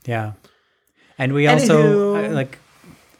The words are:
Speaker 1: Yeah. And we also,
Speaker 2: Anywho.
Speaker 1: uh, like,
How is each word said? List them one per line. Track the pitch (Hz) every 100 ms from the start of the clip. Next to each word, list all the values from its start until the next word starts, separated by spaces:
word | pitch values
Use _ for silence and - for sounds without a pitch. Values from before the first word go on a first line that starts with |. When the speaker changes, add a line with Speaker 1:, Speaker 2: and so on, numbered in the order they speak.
| 123
Speaker 1:
Yeah. | 117 107 101 _ _ _ _ _ _ _ -
And | 131
we | 143 147
also, | 147 226 156 147 143 202 202
Speaker 2:
Anywho. | 214
Speaker 1:
uh, |
like, | 143 131 - _ _ - - _